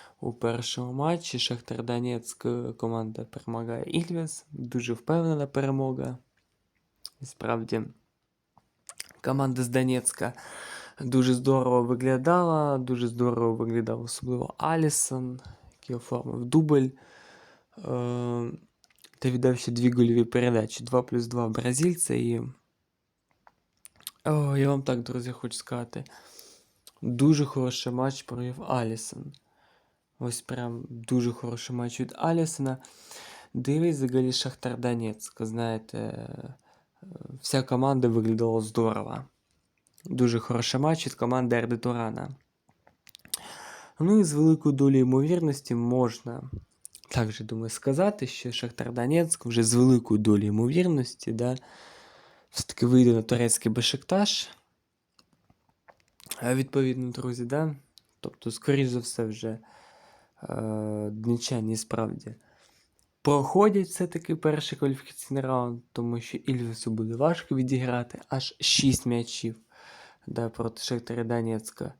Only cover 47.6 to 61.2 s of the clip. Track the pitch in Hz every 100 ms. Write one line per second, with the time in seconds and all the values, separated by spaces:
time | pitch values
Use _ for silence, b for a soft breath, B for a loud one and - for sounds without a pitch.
47.6 | 113 - 143 139 202 208 127 - 123 -
48.6 | 117 - 120 120 123 165 165 - 120 117
49.6 | 113 120 127 123 - 107 107 104 104 104
50.6 | 120 165 180 147 127 - - 113 123 127
51.6 | B B B B B B B B B -
52.6 | - - 120 127 123 117 110 120 117 -
53.6 | 113 117 - 135 - 190 208 - - -
54.6 | _ _ _ _ _ _ _ _ _ _
55.6 | _ _ - _ _ _ - - 120 131
56.6 | 135 139 131 127 123 123 123 123 120 143
57.6 | 160 139 _ - _ _ - - 117 -
58.6 | - 139 127 123 120 - 110 107 113 110
59.6 | b b b b b b b _ - -
60.6 | 110 107 107 107 107 107